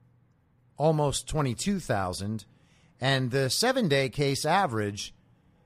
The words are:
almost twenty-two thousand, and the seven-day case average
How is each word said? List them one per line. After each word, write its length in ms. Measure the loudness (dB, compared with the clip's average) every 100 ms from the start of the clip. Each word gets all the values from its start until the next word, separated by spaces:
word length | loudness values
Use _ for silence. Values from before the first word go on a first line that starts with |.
| _ _ _ _ _ _ _ 0
almost 520 | 2 2 2 0 -4
twenty-two 500 | -2 0 -2 -2 -4
thousand, 640 | -2 -2 -2 -4 -6 -8 -10 _ _ _ _ _
and 300 | 0 0 0
the 180 | 0 0
seven-day 600 | 2 2 2 2 2 2
case 340 | 0 0 0
average 720 | 2 2 2 0 -4 -4 -10 -14 _ _ _ _